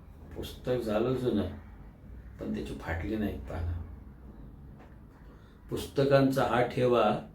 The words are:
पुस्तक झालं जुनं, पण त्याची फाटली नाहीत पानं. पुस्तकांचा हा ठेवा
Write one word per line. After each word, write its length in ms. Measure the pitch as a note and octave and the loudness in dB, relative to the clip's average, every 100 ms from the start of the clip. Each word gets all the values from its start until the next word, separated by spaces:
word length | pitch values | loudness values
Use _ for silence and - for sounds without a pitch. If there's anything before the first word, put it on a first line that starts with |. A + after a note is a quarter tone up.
| - - - - | -18 -18 -14 -10
पुस्तक 420 | - - B2+ B2 G#2+ | -10 -6 -2 0 2
झालं 280 | G#2+ A#2+ | 2 2
जुनं, 300 | B2+ B2+ G#2 F2+ - - - - - - - - - | 2 2 2 0 -4 -14 -16 -18 -18 -16 -16 -14 -10
पण 140 | G#2+ | -6
त्याची 200 | - - | -4 -4
फाटली 440 | - - E2+ G2+ A2 | -6 -4 -4 -2 0
नाहीत 220 | G2+ - | -2 -2
पानं. 320 | - F2 E2+ - - - - - - - - - - - - - - - - - - - - | -6 -4 -2 -4 -6 -12 -16 -18 -18 -16 -16 -16 -18 -18 -18 -20 -20 -20 -20 -20 -20 -20 -6
पुस्तकांचा 720 | - - - C#3 C3+ C3+ C3 | -6 -4 2 6 6 6 4
हा 180 | A#2 A#2+ | 4 4
ठेवा 580 | B2 - B2 A#2 G#2+ G#2+ - | 2 4 4 6 6 4 -2